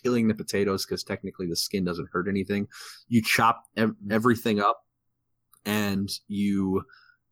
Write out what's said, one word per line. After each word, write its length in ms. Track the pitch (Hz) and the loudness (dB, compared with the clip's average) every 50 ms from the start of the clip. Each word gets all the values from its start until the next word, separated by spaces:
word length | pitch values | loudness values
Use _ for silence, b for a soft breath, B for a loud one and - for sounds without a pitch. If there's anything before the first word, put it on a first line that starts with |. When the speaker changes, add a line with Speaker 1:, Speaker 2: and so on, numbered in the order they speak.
| - | -2
Speaker 1:
peeling 240 | 123 123 120 113 | 0 2 4 4
the 80 | 110 107 | 2 2
potatoes, 520 | - - - - 101 101 98 98 95 - | 0 -2 -2 0 0 2 2 0 0 -2
'cause 180 | - 95 - - | -4 -6 -6 -4
technically 420 | - 101 - - 95 - - 92 | -6 -8 -6 -6 -10 -10 -8 -6
the 80 | 85 85 | -6 -4
skin 300 | - - - - 98 92 | -4 -4 -4 -2 -2 -2
doesn't 240 | 87 85 85 80 - - | -2 -2 -4 -6 -4 -4
hurt 160 | 90 90 101 | -4 -2 0
anything, 380 | 98 98 92 - 101 101 101 B B B B B B B B - | -2 -2 -2 -2 -2 -2 -4 B B B B B B B B 0
you 120 | 117 113 | 2 2
chop 440 | 110 - - - 117 113 - - - _ _ | 2 2 2 4 4 4 4 2 -4 _ _
ev-, 140 | 104 113 107 | 0 0 0
Speaker 2:
Mm-hmm. 200 | - - 98 101 | 0 -4 -4 -2
Speaker 1:
everything 480 | 107 110 113 123 117 117 - 117 107 101 | 0 2 4 4 2 2 2 0 2 2
up 240 | 101 107 117 - _ _ _ _ _ _ _ _ _ _ _ _ _ _ _ _ - | 2 2 0 -2 _ _ _ _ _ _ _ _ _ _ _ _ _ _ _ _ -6
and 420 | 104 107 107 104 101 98 98 98 98 - - - - | -2 0 0 0 0 0 -2 -2 -4 -6 -10 -10 -8
you 540 | 104 98 101 101 98 98 95 95 95 92 - b b b b b b b b _ | -4 -2 0 0 2 0 0 0 0 -2 -2 b b b b b b b b _